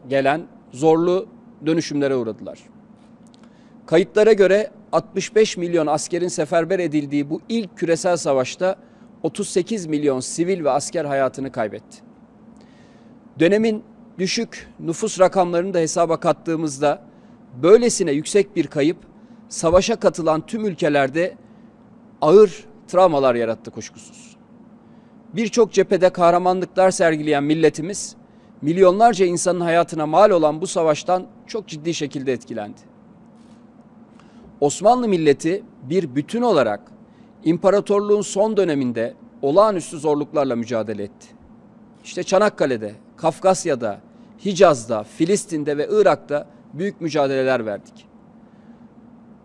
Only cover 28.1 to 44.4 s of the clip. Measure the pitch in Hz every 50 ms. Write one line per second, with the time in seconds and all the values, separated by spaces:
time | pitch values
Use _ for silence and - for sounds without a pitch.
28.1 | - - - _ - - - - - - - 143 170 185 190 180 180 202 233 240
29.1 | 226 175 190 175 175 165 - 185 175 180 170 170 165 170 170 - - 160 151 151
30.1 | 151 170 208 208 196 170 160 151 151 156 175 196 - 185 165 160 151 143 - -
31.1 | 180 185 185 - - - - - - 226 196 - 160 151 143 170 165 - 156 135
32.1 | - 147 131 135 127 117 - - 120 113 104 104 104 - - - - _ - -
33.1 | - - - - - - - - - - - - - - - - - - - -
34.1 | - - - - - - - - - - 143 143 - - 175 214 240 254 240 220
35.1 | 196 170 160 151 139 - - 160 180 202 226 - - - - 127 156 190 175 143
36.1 | 123 139 143 - - 233 240 240 202 147 123 107 104 101 - - - - - -
37.1 | - - - - - - - 156 170 170 - 196 202 208 180 - 202 202 202 208
38.1 | 208 208 190 - - 196 208 220 220 202 190 175 147 139 135 123 117 113 113 120
39.1 | - - - - - - - 139 147 190 214 220 202 175 147 - 170 156 135 156
40.1 | 147 147 147 - - 151 139 131 120 117 117 110 123 113 110 107 110 101 101 98
41.1 | - - - - - - - - - - - - - - - - - - - -
42.1 | - 180 180 - 190 190 214 208 - - 175 143 127 110 107 104 107 - - -
43.1 | - - - 165 160 - - 190 190 - - 170 143 120 120 107 98 - - -
44.1 | _ - - - - -